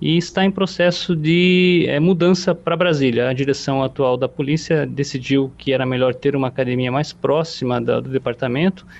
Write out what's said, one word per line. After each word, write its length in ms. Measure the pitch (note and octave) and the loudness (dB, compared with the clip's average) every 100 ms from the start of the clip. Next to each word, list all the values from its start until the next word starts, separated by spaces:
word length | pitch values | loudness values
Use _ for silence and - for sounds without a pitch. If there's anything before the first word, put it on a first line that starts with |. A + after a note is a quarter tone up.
e 180 | D3+ E3+ | 0 0
está 260 | E3 - | 0 0
em 60 | F#3+ | 0
processo 680 | F#3+ F#3 - F3 F3 - E3 | 0 -4 0 0 0 -2 -2
de, 680 | D3+ F3 F3+ F3+ F3+ F3 B2+ | 2 4 4 4 4 4 2
é, 100 | C#3+ | 2
mudança 560 | E3+ F3+ F3 F#3 - | 2 4 2 2 0
pra 220 | F3 - E3+ | -2 -2 0
Brasília. 540 | F3+ D3+ C3+ A#2 B2 | 0 2 2 2 0
A 20 | |
direção 500 | C3 C#3 C3+ - C3+ | 0 -2 -2 -2 -2
atual 360 | C3 C3+ C3 B2+ | -2 0 0 0
da 100 | C3 | -2
polícia 580 | - C#3 D#3 - D#3+ C3+ | -4 -2 -2 0 -2 -2
decidiu 640 | B2 C#3 C3+ B2 C#3 C3+ - | -4 -6 -6 -2 0 0 -4
que 160 | C3+ | -2
era 140 | C3 B2+ | -2 0
melhor 280 | B2+ B2+ | 0 0
ter 220 | B2+ C#3+ C#3 | 0 -2 -2
uma 120 | C3 | -2
academia 440 | C3 B2+ B2 B2+ | -2 -2 -2 -2
mais 220 | C3 D3+ | -2 -4
próxima 680 | - C3+ D3 D#3+ - B2+ A#2+ | -4 0 0 -2 -6 -4 -2
da, 180 | A#2 A#2+ | 0 -2
do 120 | B2+ | -2
departamento, 760 | C3 B2+ A#2 C3 B2+ F#3 F#3+ - | -4 -4 -4 -4 0 -2 -2 -12